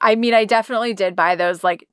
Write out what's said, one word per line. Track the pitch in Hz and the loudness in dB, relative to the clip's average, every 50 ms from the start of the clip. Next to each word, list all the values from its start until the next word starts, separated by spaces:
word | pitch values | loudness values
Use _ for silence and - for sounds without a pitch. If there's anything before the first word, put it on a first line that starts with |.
I | - 220 220 | 0 0 2
mean, | 226 233 240 233 | 2 0 2 2
I | 226 220 | 2 2
definitely | 208 240 226 220 - 254 220 233 240 220 | 2 0 0 0 -2 -4 -4 -4 -4 -4
did | 190 196 185 175 | -2 -4 -2 0
buy | 180 165 175 180 | 0 0 0 2
those, | 165 175 175 180 170 - | 0 0 -2 -2 0 0
like, | 180 175 165 - _ | -2 -2 -2 -6 _